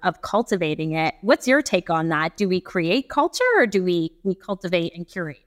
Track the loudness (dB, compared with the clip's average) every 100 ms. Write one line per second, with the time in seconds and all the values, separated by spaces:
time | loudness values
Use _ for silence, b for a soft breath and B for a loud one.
0 | -4 -4 -2 -2 0 0 0 -2 -2 -2
1 | -2 0 0 2 4 2 2 -2 0 -2
2 | 0 -2 -2 -2 0 0 -2 -2 0 0
3 | 0 0 0 0 2 4 2 2 2 0
4 | -2 -4 -6 -4 -6 -8 -2 -2 -2 -6
5 | -12 -8 -8 -10